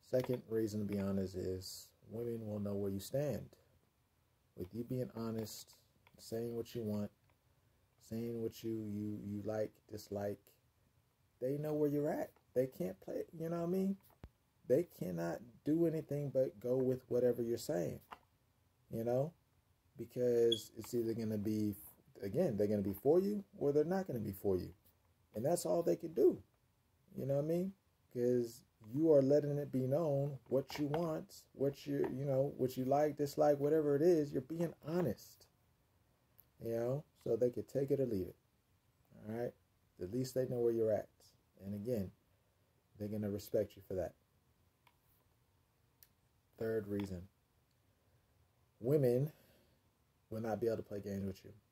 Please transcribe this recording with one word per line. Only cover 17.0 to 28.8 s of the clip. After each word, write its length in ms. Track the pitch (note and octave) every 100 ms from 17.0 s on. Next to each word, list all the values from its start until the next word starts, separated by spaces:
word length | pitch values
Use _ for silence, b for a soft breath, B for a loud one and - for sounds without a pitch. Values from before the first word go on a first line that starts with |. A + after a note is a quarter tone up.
| -
whatever 340 | B2 B2 A#2+
you're 160 | A#2 A#2
saying, 440 | - E3+ D3+ - - - _ _ _ _ _ _ _
you 120 | A#2 A2+
know? 260 | B2 D3+ - _ _ _ _ _ -
Because 720 | A2+ B2+ B2 A#2+ A#2 G#2+ - -
it's 160 | G#2+
either 200 | A#2+ A2+
gonna 240 | A2+ A2 G#2+
be, 360 | G#2 G#2+ G#2 G2+ - - _ -
again, 360 | G2+ A2 F3+ A#2
they're 100 | G#2
gonna 140 | G#2
be 120 | G2 F#2+
for 200 | C3+ E3+
you 240 | G3 G#3 - -
or 140 | C#3+
they're 140 | D3 D3+
not 220 | F#3+ F#3
gonna 120 | B2+
be 140 | G#2+
for 240 | G2 G2+ F#2
you. 160 | F2 - _ _ _ _ _ G#2+
And 100 | C3
that's 200 | F3 E3
all 160 | F3
they 120 | E3+ E3+
can 180 | E3
do, 240 | E3 F#4 - - _ _ _ _ _ _ -
you 80 | B2+
know 100 | C#3
what 100 | D3
I 20 |
mean? 260 | E3+ F#3+ F#3+ _ _ _
'Cause 480 | B2 A#2+ B2 A#2 A#2 _ _